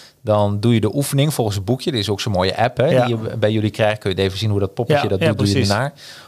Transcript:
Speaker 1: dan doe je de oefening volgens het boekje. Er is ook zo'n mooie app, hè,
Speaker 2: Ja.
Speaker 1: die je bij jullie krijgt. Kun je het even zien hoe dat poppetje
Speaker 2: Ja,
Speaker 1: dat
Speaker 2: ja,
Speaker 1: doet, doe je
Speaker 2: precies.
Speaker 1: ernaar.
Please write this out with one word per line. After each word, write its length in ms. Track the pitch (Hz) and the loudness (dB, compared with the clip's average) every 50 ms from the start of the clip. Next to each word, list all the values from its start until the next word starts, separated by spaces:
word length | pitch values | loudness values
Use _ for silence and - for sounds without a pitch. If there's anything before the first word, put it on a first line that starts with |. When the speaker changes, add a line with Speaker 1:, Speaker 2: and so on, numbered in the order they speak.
| - - _ _ | -20 -20 _ _
Speaker 1:
dan 380 | - 110 107 104 104 101 101 101 | -2 0 2 2 2 2 0 0
doe 140 | 107 117 120 | 2 2 4
je 60 | 110 | 4
de 160 | 104 104 - | 2 0 0
oefening 380 | 143 139 - - 135 139 156 - | -2 -2 0 0 0 0 0 0
volgens 220 | - 120 107 98 | 0 -2 -2 -2
het 100 | 101 92 | -2 -2
boekje. 260 | 110 127 131 - 180 | -2 -2 -2 -2 -4
Er 60 | 143 113 | -4 -2
is 120 | 98 107 | -2 -2
ook 120 | 104 95 | -4 -4
zo'n 100 | - - 101 | -2 -2 0
mooie 240 | 90 92 95 - - | 0 0 0 0 0
app, 200 | 113 127 - - | 0 0 0 0
hè, 80 | 120 | 0
Speaker 2:
Ja. 200 | 156 127 127 123 | 2 4 2 2
Speaker 1:
die 120 | 123 117 107 | 2 0 -2
je 200 | 110 - - 117 | -4 -6 -4 -2
bij 140 | 107 107 | 0 0
jullie 180 | 107 107 104 110 | 2 0 0 0
krijgt. 300 | - - 110 104 107 107 | 0 0 0 0 0 0
Kun 100 | - 101 | -2 -4
je 60 | 92 | -2
het 100 | 98 98 | 0 0
even 120 | 95 92 98 | 0 -2 -2
zien 100 | 110 107 | -2 -2
hoe 100 | 101 101 | 0 0
dat 140 | 98 95 - | -2 -2 -2
poppetje 300 | - 120 - 151 143 143 | -4 0 0 2 2 2
Speaker 2:
Ja, 60 | 101 | 0
Speaker 1:
dat 100 | 98 92 | 0 0
Speaker 2:
ja, 80 | 165 156 | 2 0
Speaker 1:
doet, 100 | 104 95 | 0 2
doe 100 | 104 101 | 2 2
je 60 | 101 | 2
Speaker 2:
precies. 160 | 135 117 101 | 2 2 2
Speaker 1:
ernaar. 220 | 101 107 131 143 - - - - - - - | 0 0 0 -4 -6 -10 -18 -20 -20 -20 -20